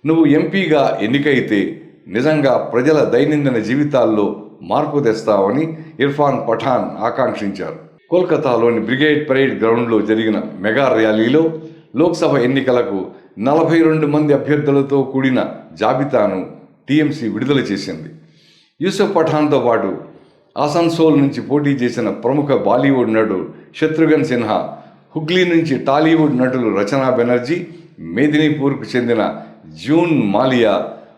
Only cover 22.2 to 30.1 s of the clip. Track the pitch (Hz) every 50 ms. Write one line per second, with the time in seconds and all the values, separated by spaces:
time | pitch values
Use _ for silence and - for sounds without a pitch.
22.2 | - 123 139 151 147 147 135 110 - 98 113 127 139 139 135 127 117 110 110 110
23.2 | 110 101 98 90 78 - - - - - - - 156 156 156 160 160 156 156 147
24.2 | - - 127 120 117 107 104 87 - - - - - - - - _ _ - 156
25.2 | 156 151 180 185 180 180 170 165 160 156 135 117 - 135 135 147 156 160 160 160
26.2 | 156 143 123 123 127 127 127 127 120 107 98 98 101 101 143 135 131 127 127 123
27.2 | 123 123 123 120 117 131 170 180 170 - - - - - - - 80 82 85 110
28.2 | 143 147 147 151 156 151 - - 135 139 135 117 113 - - 123 117 117 117 107
29.2 | 98 80 - - - - - - - - 76 - 85 120 151 170 175 165